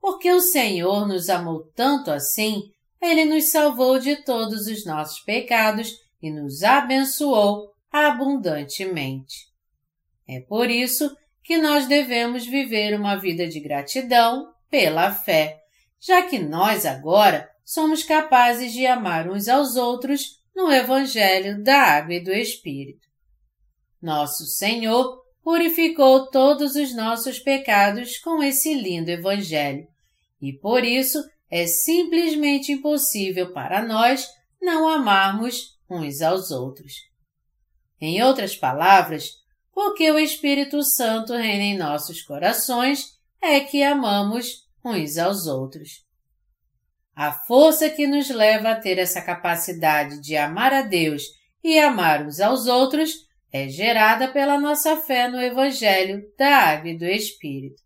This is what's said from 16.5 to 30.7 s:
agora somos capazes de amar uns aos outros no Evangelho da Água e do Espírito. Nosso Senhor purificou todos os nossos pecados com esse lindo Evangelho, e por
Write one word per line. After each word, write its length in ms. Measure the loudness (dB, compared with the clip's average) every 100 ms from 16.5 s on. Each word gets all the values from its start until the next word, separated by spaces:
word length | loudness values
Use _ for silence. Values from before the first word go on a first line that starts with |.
| 0 0 2
agora 640 | -2 -4 2 6 6 4 -6 _
somos 380 | -10 -2 0 0
capazes 720 | 0 0 4 4 4 2 -6
de 140 | -2 0
amar 440 | 0 0 -4 -4
uns 180 | -6 2
aos 280 | 2 2 -2
outros 640 | -2 -2 -4 -4 -6 -14 _
no 160 | -4 2
Evangelho 880 | 2 2 0 0 2 2 2 0 -4
da 180 | 4 6
Água 340 | 6 4 2
e 100 | -6
do 80 | -2
Espírito. 760 | -2 -2 -8 -10 -12 -12 -18 _ _ _ _ _ _ _ _ _ _
Nosso 460 | -6 -4 -4 -6 -8
Senhor 720 | -4 -2 -2 0 2 0 -4 _ _
purificou 840 | 0 2 2 2 0 6 6 6 4
todos 460 | 4 4 4 0
os 180 | -2 -4
nossos 460 | -4 -4 -4 -6 -6
pecados 800 | -2 -2 2 2 4 0 -8 -10
com 240 | -4 -2
esse 320 | 0 0 -2
lindo 360 | -2 -4 -4 -4
Evangelho, 760 | -4 -2 -4 -2 -4 -4 -6 -12 _ _ _ _ _
e 100 | -12 -8
por 260 | -2